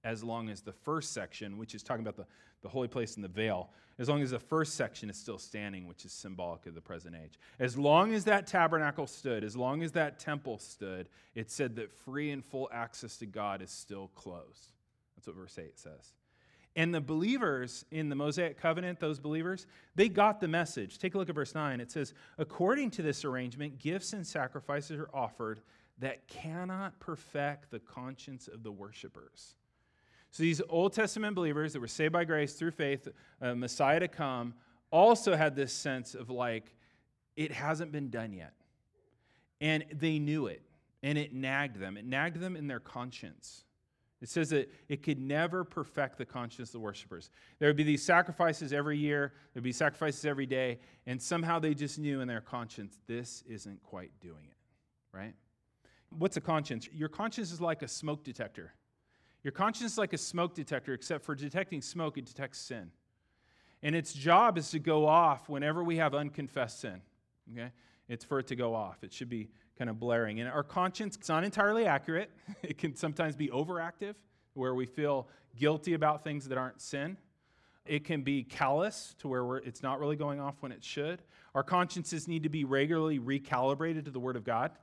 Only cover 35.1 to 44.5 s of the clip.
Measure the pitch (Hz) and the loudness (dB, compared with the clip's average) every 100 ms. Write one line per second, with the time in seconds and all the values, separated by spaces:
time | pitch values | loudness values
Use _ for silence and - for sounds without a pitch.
35.1 | 226 220 160 156 139 135 - 147 131 117 | 10 6 6 6 4 -2 0 -2 -2 -4
36.1 | 127 117 123 123 113 - _ _ _ _ | -10 -6 -2 0 -2 -6 _ _ _ _
37.1 | _ _ - 151 147 143 156 160 151 135 | _ _ -6 -4 -2 -2 -2 -2 -4 -4
38.1 | 117 113 95 80 _ _ _ _ _ _ | -4 -6 -8 -14 _ _ _ _ _ _
39.1 | _ _ _ _ _ 151 156 - 156 160 | _ _ _ _ _ 2 2 0 -2 2
40.1 | 156 147 156 120 78 _ _ _ _ 139 | 2 2 0 -2 -6 _ _ _ _ 0
41.1 | 151 147 127 131 135 143 104 95 101 120 | 0 -2 -4 -2 0 0 -4 -8 -8 -4
42.1 | 131 160 165 185 175 147 120 - 127 123 | 0 0 -2 -6 -6 -6 -6 -8 -10 -8
43.1 | 120 92 - - - _ _ _ _ _ | -10 -14 -16 -20 -20 _ _ _ _ _
44.1 | _ 120 - 151 | _ -4 -2 2